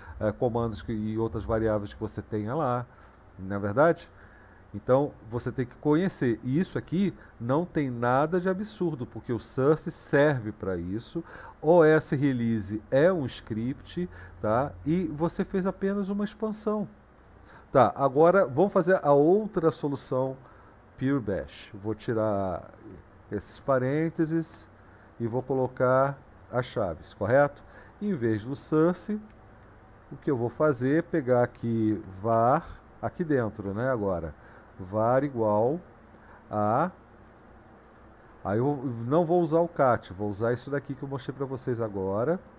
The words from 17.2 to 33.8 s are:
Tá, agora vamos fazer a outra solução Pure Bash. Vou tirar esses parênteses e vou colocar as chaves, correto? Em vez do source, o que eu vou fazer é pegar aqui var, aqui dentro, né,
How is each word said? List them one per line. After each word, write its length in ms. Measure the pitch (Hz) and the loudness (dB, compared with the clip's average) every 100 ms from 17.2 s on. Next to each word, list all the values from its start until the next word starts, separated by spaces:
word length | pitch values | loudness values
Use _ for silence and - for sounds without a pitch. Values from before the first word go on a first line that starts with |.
| - - - - - | -20 -20 -20 -20 2
Tá, 220 | 139 107 - | 6 6 4
agora 500 | 139 131 165 190 160 | 2 6 6 6 4
vamos 260 | 131 196 | 2 2
fazer 280 | 196 175 190 | 4 4 4
a 80 | 147 | 6
outra 600 | 143 151 202 208 180 160 | 6 8 6 2 0 0
solução 640 | - 147 139 - 127 131 135 - - - - - - | 0 -4 -4 -4 -2 -2 -6 -16 -20 -20 -20 -18 -4
Pure 220 | 127 139 | 0 0
Bash. 520 | 104 90 73 - - | 0 -4 -6 -14 -16
Vou 200 | 104 101 | -10 -8
tirar 800 | 107 - 110 110 98 95 87 - - - - - - - | -6 -2 0 0 0 -2 -4 -8 -20 -20 -20 -20 -20 -8
esses 280 | 104 - - | -8 -8 -8
parênteses 1080 | - 131 127 147 165 160 156 165 156 - - - - - - - | 0 0 2 0 -2 -2 -2 -2 -4 -10 -18 -20 -20 -20 -18 -8
e 80 | 117 | -4
vou 140 | 123 | -4
colocar 760 | 127 135 127 127 127 127 135 139 - - - | -2 -2 -2 0 2 4 2 -2 -14 -20 -6
as 140 | 123 123 | -4 -2
chaves, 480 | 127 95 80 - | -2 -2 -4 -10
correto? 500 | - 101 131 147 - - - - - | -6 2 4 2 -2 -20 -20 -20 -8
Em 120 | 208 | -4
vez 320 | 160 113 107 113 | -2 0 -2 -4
do 100 | 139 | -10
source, 640 | - 156 165 175 - 214 - - - - - - - - - | -2 2 2 0 -4 -8 -8 -20 -20 -20 -20 -20 -20 -20 -18
o 40 | 143 | -8
que 140 | - | -2
eu 80 | 127 | 0
vou 120 | 117 | -2
fazer 500 | - 156 120 127 156 | 0 0 2 2 0
é 20 | |
pegar 420 | 165 165 123 123 | 0 -2 2 4
aqui 580 | 120 - 117 113 107 101 92 95 | 2 0 -4 0 0 0 -6 -6
var, 600 | 107 113 117 151 - - - - | 0 4 4 2 0 -16 -20 -8
aqui 220 | 113 - | -6 -4
dentro, 500 | 165 139 110 110 98 | -2 0 0 -4 -8
né, 160 | 98 | -4